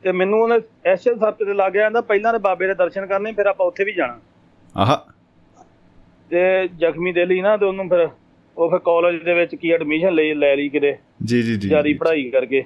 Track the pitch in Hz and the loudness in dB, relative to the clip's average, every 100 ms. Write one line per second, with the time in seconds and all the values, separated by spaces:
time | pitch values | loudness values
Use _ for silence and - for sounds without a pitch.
0 | 185 180 185 214 226 233 220 _ 170 185 | -2 0 0 2 2 2 -2 _ -2 0
1 | 247 233 214 214 202 202 190 185 214 226 | 0 0 -2 -2 -4 0 0 2 0 0
2 | 233 202 220 226 196 180 190 190 175 196 | 0 0 0 0 -2 -2 -2 0 -2 -2
3 | 190 196 208 190 202 - 180 175 196 180 | -6 -4 -4 -2 -2 0 -2 -2 -6 -2
4 | 131 120 _ _ _ _ _ - 98 147 | -4 -6 _ _ _ _ _ -2 0 0
5 | - _ _ _ _ _ - _ _ - | -4 _ _ _ _ _ -20 _ _ -20
6 | - _ _ 175 185 190 180 175 165 156 | -20 _ _ 0 2 2 -2 -2 -2 0
7 | 180 175 180 185 190 214 196 190 185 175 | -4 -2 0 0 2 2 0 -2 -2 0
8 | 160 - _ _ _ - 170 175 175 170 | 0 -4 _ _ _ -4 -2 0 0 2
9 | 175 170 165 175 - 151 165 165 156 160 | 2 -2 -2 0 0 -2 0 0 0 0
10 | 185 165 156 151 143 139 143 143 143 139 | 2 2 0 2 2 2 0 0 0 -2
11 | _ _ 110 120 113 110 98 151 147 139 | _ _ -2 0 0 -2 0 2 2 0
12 | 160 160 127 131 123 135 | 0 0 0 -2 0 -2